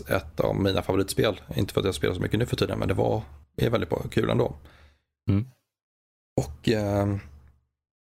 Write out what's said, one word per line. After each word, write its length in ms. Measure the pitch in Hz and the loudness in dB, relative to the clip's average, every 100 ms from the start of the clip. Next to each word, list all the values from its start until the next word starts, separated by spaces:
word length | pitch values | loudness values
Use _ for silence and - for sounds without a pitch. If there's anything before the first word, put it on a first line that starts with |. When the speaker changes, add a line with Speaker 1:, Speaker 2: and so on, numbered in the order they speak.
| - | 0
Speaker 1:
ett 300 | - - - | -2 -2 -2
av 160 | 52 104 | 0 2
mina 260 | 98 95 | 2 0
favoritspel. 600 | - 95 98 - 120 92 - - | 0 0 0 2 0 0 -6 -2
Inte 180 | 101 | 0
för 80 | - | 0
att 40 | 98 | -2
jag 100 | 90 | 0
spelar 180 | 104 92 | -2 0
så 60 | |
mycket 180 | 101 110 | 0 0
nu 60 | 123 | 0
för 100 | - | 0
tiden, 240 | 98 107 | -2 0
men 80 | 104 | 0
det 60 | |
var, 280 | 101 113 110 110 - - - | 2 2 0 -4 -18 -16 -2
är 120 | 120 | 0
väldigt 200 | 117 - | 2 0
bra, 120 | - - | -4 -2
kul 180 | - 110 | 0 2
ändå. 260 | 117 120 - - - - _ _ _ - | 2 0 -4 -18 -20 -20 _ _ _ 0
Speaker 2:
Mm. 160 | 98 127 _ _ _ _ _ _ _ _ - | 0 0 _ _ _ _ _ _ _ _ -4
Speaker 1:
Och, 280 | - - - | -4 -4 0
ehm, 500 | 110 101 101 101 101 - - - _ _ _ _ _ _ | 0 2 2 2 -2 -6 -20 -20 _ _ _ _ _ _